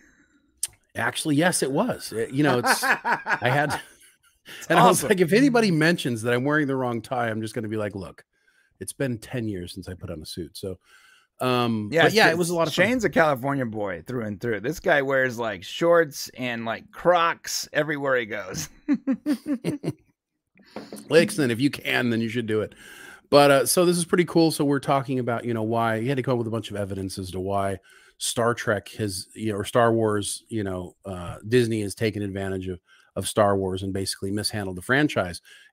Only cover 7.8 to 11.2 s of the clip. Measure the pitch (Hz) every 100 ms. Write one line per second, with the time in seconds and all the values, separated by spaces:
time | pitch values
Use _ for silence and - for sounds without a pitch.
7.8 | 104 98 82 - - _ _ _ _ -
8.8 | 95 - 139 113 - 131 110 95 87 -
9.8 | 90 92 90 82 78 - 78 - 95 90
10.8 | _ _ _ _